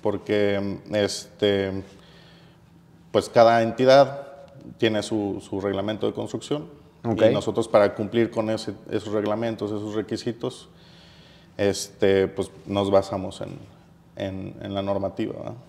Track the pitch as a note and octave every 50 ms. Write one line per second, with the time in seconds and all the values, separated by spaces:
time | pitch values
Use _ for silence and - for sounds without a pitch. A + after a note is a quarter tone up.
0 | - G#2+ G2+ F#2+ - - G#2+ G#2 G#2 G2+ G2+ G2 G2+ G2+ F#2+ F2+ - - F#2 G#2
1 | G2+ G2 - - - - - - G#2 G2+ G2+ G2 G2 F#2+ F#2+ G2 F#2+ - - -
2 | - - - - - - - - - - - _ - _ - - _ _ - -
3 | - - - G#2+ - - - A#2+ A2+ A2+ A#2 A#2 A2+ A2 G#2 - B2+ C3 C3 C#3
4 | C#3 C3 C3+ - - - - - - - - - - - - - A#2+ A2+ A2 G#2+
5 | G2+ - A2+ G#2+ G#2 G2+ - G2 - - - G2 F#2+ G2+ G2 F#2+ G2 G#2 G#2+ G2+
6 | A#2 A2+ G#2 A2 A2 G#2+ - A2 - - C#3+ D3 D#3 - - - - - _ -
7 | - A#2 G#2+ F#2 A#2 A2 C3 A2+ - A#2 G2 A2 A2+ - - G#2+ G#2 G2+ - -
8 | G#2+ F#2+ A2+ A#2 A#2 A2 - A#2 A2 A2 A2 A2 - - G2 - - - - G#2+
9 | G2 G#2+ G#2 G#2+ G#2 G#2 G#2 A2 A#2 A#2 A2+ F#2+ - G2+ G#2+ G#2 G#2 G#2+ G#2 A2
10 | G2+ - B2 G#2 - B2 A2+ A#2 - B2+ - - - - - - - - - -
11 | - - - - - - - - - - - - G2+ G2+ F#2+ - - - - -
12 | G#2+ G2 G2 G2 F#2+ F2+ - - F#2+ - - - - F2 G2 G2+ G2+ G2 G2 G2
13 | G2 - G2+ G2 F#2+ F#2+ G2 - G2 F#2 F#2 - - - - - - _ - _
14 | _ - _ - G2+ F#2+ F#2+ F#2+ F#2+ F#2+ - - - G2+ G2 G2 G2 G2 G2+ G2
15 | G2 F#2+ - - A2 - - - - - A#2 A#2+ -